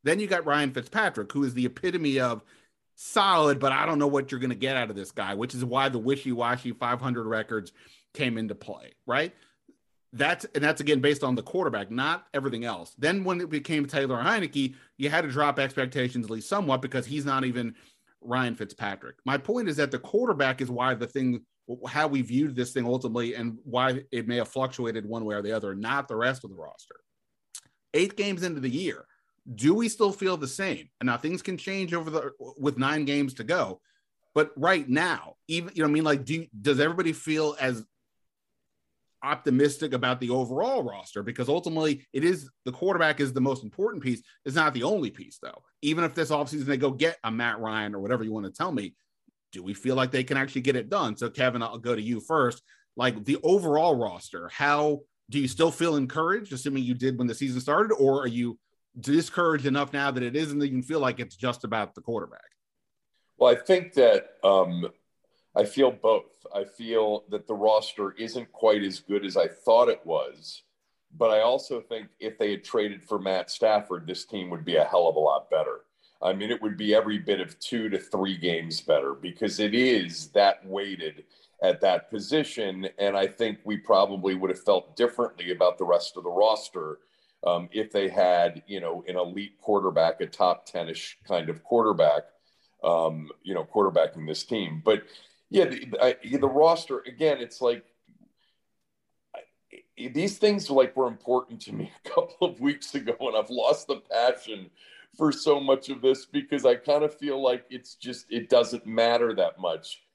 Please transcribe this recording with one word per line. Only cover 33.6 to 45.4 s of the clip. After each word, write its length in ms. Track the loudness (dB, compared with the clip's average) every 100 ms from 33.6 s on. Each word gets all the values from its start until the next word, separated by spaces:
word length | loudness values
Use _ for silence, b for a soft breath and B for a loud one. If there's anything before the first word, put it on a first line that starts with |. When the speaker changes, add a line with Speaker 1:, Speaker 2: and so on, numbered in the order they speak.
| -2 -6 _ _ _ _ _
Speaker 1:
But 160 | 0 0
right 320 | 2 2 2 2
now, 500 | 0 0 -4 -8 -20 -6
even, 240 | -6 -6
you 80 | 0
know 60 | 2
what 40 |
I 20 |
mean? 100 | 4
Like, 200 | 2 0
do, 220 | 0 -6 -6 -4
does 180 | 0 2
everybody 340 | 2 2 -2
feel 420 | -4 -4 0 0 0
as 240 | -2 -4 -10 _ _ _ _ _ _ _ _ _ _ _ _ _
optimistic 720 | -6 -2 2 4 4 2 -4
about 260 | 0 0 0
the 120 | 0
overall 520 | -2 -2 -2 0 -2
roster? 400 | -4 -10 -12 -10
Because 240 | -8 -6 -2
ultimately 580 | 0 0 0 0 -2 _
it 140 | 0
is, 240 | 0 0 -6 _
the 80 | -12
quarterback 480 | -4 -2 2 2 2
is 100 | -2
the 80 | 0
most 240 | 0 0
important 400 | -8 -6 -6 -4
piece. 180 | -4 -4 b b
It's 120 | -4
not 180 | 0 0
the 100 | 0
only 280 | 0 0 -2
piece 280 | -8 -20 -16